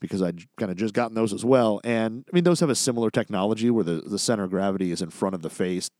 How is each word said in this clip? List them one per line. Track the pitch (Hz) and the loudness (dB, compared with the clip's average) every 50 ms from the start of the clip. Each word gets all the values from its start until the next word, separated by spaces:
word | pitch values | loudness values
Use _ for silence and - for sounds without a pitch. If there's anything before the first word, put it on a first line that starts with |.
because | - 95 - 98 92 | -8 -6 -2 -2 -2
I'd | 87 85 85 85 - _ - | -2 -2 -6 -12 -18 _ -6
kinda | 117 98 92 | -4 -4 -2
just | 87 107 110 101 | -2 -4 -2 0
gotten | 120 120 113 113 | -2 -2 0 0
those | 110 113 107 101 | 0 0 0 0
as | - 110 | -2 2
well. | 120 135 127 120 110 104 101 - | 4 6 6 6 4 2 0 0
And, | 117 120 113 110 113 110 123 - - | -2 0 0 0 -2 -2 -6 -8 -2
I | - | 0
mean, | 175 170 | 2 4
those | 175 175 - | 4 4 4
have | 175 147 | 2 2
a | 127 | 2
similar | - - 139 120 117 117 107 | 2 0 0 0 2 0 2
technology | - 127 110 - 104 95 95 104 110 107 113 120 | 0 0 -2 -2 -2 0 0 0 0 2 2 2
where | 120 113 95 | 2 2 2
the, | 80 85 78 - | 0 -2 -4 -4
the | - 104 98 | -4 -4 -2
center | - - 120 107 98 | 0 0 0 0 -2
of | 92 | -2
gravity | 92 92 98 101 95 95 95 90 | -2 0 0 0 0 0 -2 -2
is | 87 80 | -2 -4
in | 92 80 | -6 -8
front | - - - 98 95 | -4 -4 -2 -2 -2
of | 90 80 | -4 -6
the | 80 | -8
face | - - 98 92 90 90 - - - | -6 -4 -4 -2 -2 -4 -6 -8 -12